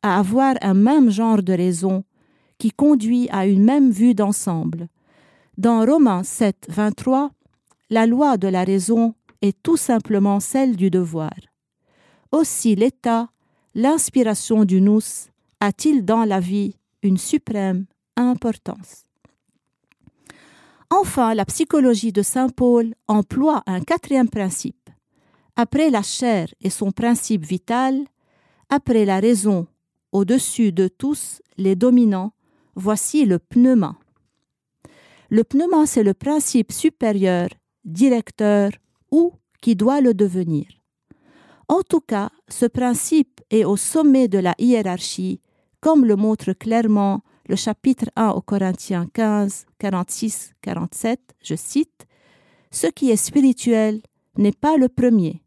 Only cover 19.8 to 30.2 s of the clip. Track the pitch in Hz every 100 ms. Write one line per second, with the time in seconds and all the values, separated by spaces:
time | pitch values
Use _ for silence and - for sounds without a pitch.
19.8 | _ _ _ _ _ - _ _ _ _
20.8 | _ 349 392 - 233 220 196 - 320 311
21.8 | 262 226 226 196 202 262 254 254 247 240
22.8 | 226 226 - 214 208 - 294 285 - 185
23.8 | - 339 - 269 240 220 190 - - -
24.8 | _ _ _ _ _ _ _ - 233 277
25.8 | 311 233 202 - 247 214 165 _ 196 -
26.8 | 202 - 233 233 - 214 151 185 - 233
27.8 | 262 269 277 _ _ _ _ _ _ 285
28.8 | - 226 202 190 214 233 202 190 165 _
29.8 | _ _ _ 196